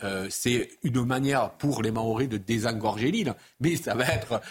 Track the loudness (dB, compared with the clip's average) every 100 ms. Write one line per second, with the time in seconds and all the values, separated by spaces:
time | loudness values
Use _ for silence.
0 | -4 -4 -4 -2 0 0 0 -4 -2 0
1 | 0 0 2 2 0 -2 -2 0 0 0
2 | 0 0 0 -2 -2 0 0 0 0 2
3 | 2 2 0 -4 -12 _ 0 0 0 2
4 | 2 0 0 -4 -4